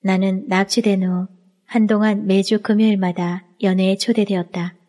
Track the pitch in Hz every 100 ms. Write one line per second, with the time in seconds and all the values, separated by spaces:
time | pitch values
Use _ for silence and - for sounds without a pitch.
0 | 196 190 190 190 - 185 196 - 220 196
1 | 185 180 185 - _ _ _ 233 214 214
2 | 214 202 208 190 190 214 214 214 220 202
3 | 185 175 175 180 _ _ 196 185 190 196
4 | - 220 202 190 175 180 175 -